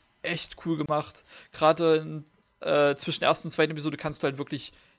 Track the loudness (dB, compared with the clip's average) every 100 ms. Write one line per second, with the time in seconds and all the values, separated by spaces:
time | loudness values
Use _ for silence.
0 | _ _ -6 -4 -6 -6 -4 -2 -2 -2
1 | -4 -14 -20 -20 -20 2 4 4 4 4
2 | 0 -10 -12 _ _ _ 0 4 4 2
3 | -4 0 2 0 -2 0 0 0 -6 -4
4 | -6 -4 -4 -4 -6 -8 -10 -16 _